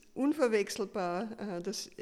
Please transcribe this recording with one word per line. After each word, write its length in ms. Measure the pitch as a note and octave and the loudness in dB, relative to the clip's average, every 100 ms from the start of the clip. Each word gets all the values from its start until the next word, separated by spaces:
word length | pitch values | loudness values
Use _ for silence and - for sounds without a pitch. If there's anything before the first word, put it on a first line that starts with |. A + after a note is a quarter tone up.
| - | -10
unverwechselbar. 1400 | - C#4 D#4 B3 G#3+ G3+ - G3+ G#3 F3 F3 A3 - G3+ F3 | 0 2 4 4 4 2 -2 -2 -2 0 -2 -4 -6 -6 -4
Äh, 40 | |
das, 280 | F3+ G#3+ - - | -4 -6 -8 -12